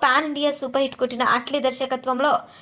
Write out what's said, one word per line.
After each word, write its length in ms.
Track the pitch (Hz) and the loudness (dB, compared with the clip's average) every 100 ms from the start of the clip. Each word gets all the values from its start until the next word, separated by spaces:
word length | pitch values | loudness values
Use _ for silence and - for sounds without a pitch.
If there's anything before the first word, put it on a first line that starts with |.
పాన్ 220 | 277 269 311 | 4 2 2
ఇండియా 260 | 285 294 | 0 0
సూపర్ 300 | 285 262 269 | 0 -2 0
హిట్ 140 | 269 - | -2 -2
కొట్టిన 280 | 247 240 | -4 0
అట్లీ 360 | - 240 247 285 | 0 0 0 0
దర్శకత్వంలో 760 | 254 254 262 262 254 247 285 - - - | 0 -2 -4 -4 -2 0 2 0 -2 -20